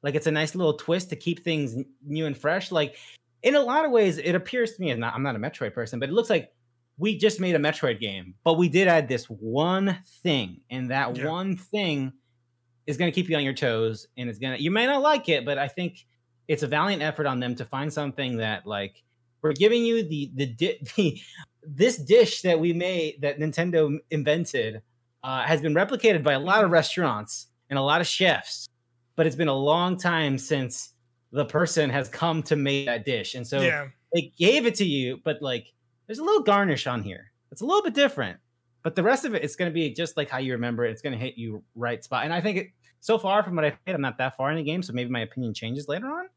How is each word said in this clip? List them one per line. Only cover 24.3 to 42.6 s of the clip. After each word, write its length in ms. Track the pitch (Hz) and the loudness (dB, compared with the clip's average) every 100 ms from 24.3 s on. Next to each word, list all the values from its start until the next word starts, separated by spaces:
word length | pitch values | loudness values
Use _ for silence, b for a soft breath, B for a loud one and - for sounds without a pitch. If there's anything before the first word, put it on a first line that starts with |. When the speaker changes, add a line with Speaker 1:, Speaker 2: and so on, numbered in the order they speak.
| 156 165 131 110 107 _ _ _ _ | 2 0 -2 -2 -6 _ _ _ _
Speaker 1:
uh, 200 | 131 131 123 | -6 -4 2
has 160 | 156 | 2
been 120 | 156 | 2
replicated 500 | 151 196 247 226 180 | 2 0 2 2 4
by 100 | 147 | 2
a 60 | 139 | 2
lot 240 | 160 202 196 | 2 4 6
of 60 | |
Speaker 2:
Mm-hmm. 20 | |
Speaker 1:
restaurants 760 | 170 151 - 165 107 113 - - _ _ | 4 2 0 0 -2 -6 -10 -12 _ _
and 100 | 139 | -2
a 20 | |
lot 200 | 139 160 | 2 2
of 60 | 175 | 2
chefs, 600 | - 185 143 - - - _ _ _ _ - | 2 4 2 -2 -12 -12 _ _ _ _ 0
but 100 | 160 | 0
it's 100 | 135 | 2
been 100 | 156 | 0
a 60 | 135 | 2
long 420 | 139 160 180 185 | 2 2 2 0
time 400 | 180 165 151 135 | 0 2 0 -2
since 560 | - 143 127 - - _ _ _ _ | -2 -2 -2 -8 -12 _ _ _ _
the 140 | 131 143 | -4 0
person 440 | 151 170 - 147 | 0 0 2 2
has 200 | 135 123 | 0 -2
come 340 | - 170 160 | -2 0 0
to 120 | 151 151 | 0 0
make 280 | 139 139 139 | 2 0 0
that 180 | 120 110 | -4 -2
dish. 300 | 120 - 127 | -4 -4 -10
And 120 | 120 | -4
so 240 | 139 151 | 0 0
Speaker 2:
Yeah. 180 | 151 139 _ _ | 0 -6 _ _
Speaker 1:
they 200 | 170 165 _ | -2 -2 _
gave 280 | 175 277 233 | 4 6 4
it 100 | - | 2
to 100 | 190 | 0
you, 360 | 143 123 127 | 0 -2 -4
but, 180 | - 151 | -4 -4
like, 320 | 143 123 113 _ _ _ _ | -4 -6 -8 _ _ _ _
there's 120 | 226 | -6
a 40 | |
little 200 | 320 427 | 2 2
garnish 440 | 220 202 196 139 - | 4 4 4 0 -2
on 160 | 123 | -4
here. 280 | 101 92 - _ _ | -6 -12 -18 _ _
It's 100 | - | -10
a 40 | 247 | 2
little 160 | 392 | 2
bit 100 | 381 | 2
different, 460 | 247 277 277 107 - _ _ _ _ | 2 0 0 -6 -8 _ _ _ _
but 120 | 165 175 | -4 0
the 80 | |
rest 200 | 185 262 285 | 2 2 0
of 80 | |
it, 100 | 202 | -4
it's 120 | 143 - | -4 -4
gonna 160 | 180 | -2
be 220 | 165 156 | 0 -2
just 240 | 113 165 - | -4 -6 -4
like 120 | 143 | -4
how 80 | 131 | -4
you 120 | 131 | -4
remember 300 | 123 120 120 120 | -2 -2 -2 -2
it. 60 | |
It's 100 | 110 | -2
gonna 160 | 147 120 | -8 -6
hit 200 | 131 - | -8 -8
you 260 | 113 107 - 113 | -10 -10 -14 -8
right 280 | 120 120 | -6 -6
spot. 220 | - 123 139 | -4 -4 -2
And 80 | |
I 80 | 170 | -2
think 160 | 185 | -2
it, 100 | 196 | -4